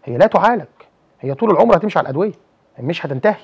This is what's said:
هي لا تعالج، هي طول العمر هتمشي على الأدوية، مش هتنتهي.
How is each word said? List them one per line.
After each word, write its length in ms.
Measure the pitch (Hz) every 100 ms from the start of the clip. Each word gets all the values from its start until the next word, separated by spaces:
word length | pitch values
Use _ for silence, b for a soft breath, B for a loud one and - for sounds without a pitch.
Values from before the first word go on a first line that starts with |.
هي 140 | - 120
لا 100 | 208
تعالج، 380 | 185 208 240 143 _ - _ _ _
هي 120 | 131
طول 180 | 135 226
العمر 260 | 165 226 180
هتمشي 220 | 214 170
على 60 |
الأدوية، 280 | 139 139 208 - _ _ _ -
مش 260 | 123 170
هتنتهي. 300 | 147 131 208 202